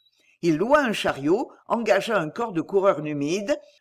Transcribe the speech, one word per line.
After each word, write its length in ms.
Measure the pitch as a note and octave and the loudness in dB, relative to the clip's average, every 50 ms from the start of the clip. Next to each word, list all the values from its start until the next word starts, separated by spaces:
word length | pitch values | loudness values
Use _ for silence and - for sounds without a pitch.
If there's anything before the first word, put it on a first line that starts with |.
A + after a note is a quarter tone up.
| _ _ _ _ _ _ _ - | _ _ _ _ _ _ _ -4
Il 140 | - E3+ D#3 | 0 0 0
loua 240 | D3+ G#3 B3 D4 D4+ | 2 2 4 4 4
un 140 | C#4 A3+ F#3 | 4 2 -2
chariot, 580 | - - E3+ C#3 C3+ C#3 D3+ F#3 A#3+ D4+ - - _ _ - | -2 -2 -4 -4 -2 0 0 0 0 0 -6 -10 _ _ -4
engagea 500 | G#3 A#3 A3+ A3 F#3 G3 G3 A3 A3 F#3+ | -4 -2 2 2 2 2 2 0 -2 -2
un 120 | D#3+ D#3 | -2 -4
corps 220 | - - A#3 A3+ F3+ | -6 -6 -6 -4 -4
de 80 | D#3+ | -6
coureurs 400 | C#3+ - F#3+ G3 F#3 G3 D#3+ D3+ | -6 0 0 2 4 4 2 2
numides, 580 | D3+ D3+ D3+ C#3+ C#3+ D3 F3 G#3 G3+ A#3+ D4 D4 - _ _ _ | -2 -6 -4 -4 -2 -2 -2 -4 -2 -2 -4 -4 -4 _ _ _